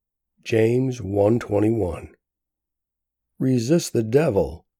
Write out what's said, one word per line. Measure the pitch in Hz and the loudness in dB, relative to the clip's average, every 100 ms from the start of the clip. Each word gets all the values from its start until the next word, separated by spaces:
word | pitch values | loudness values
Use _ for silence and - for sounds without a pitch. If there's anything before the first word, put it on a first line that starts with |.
| _ _ _ _ | _ _ _ _
James | - 110 113 123 131 123 | -2 0 2 0 -2 -6
one | 95 101 101 117 | -4 2 2 2
twenty-one. | - 101 107 117 90 78 92 _ _ _ _ _ _ _ _ _ _ _ _ _ | 0 0 2 0 -2 -6 -14 _ _ _ _ _ _ _ _ _ _ _ _ _
Resist | 131 127 113 170 - | 0 0 2 0 0
the | 120 | -4
devil, | 113 131 156 98 73 80 _ _ | 0 2 2 0 -2 -6 _ _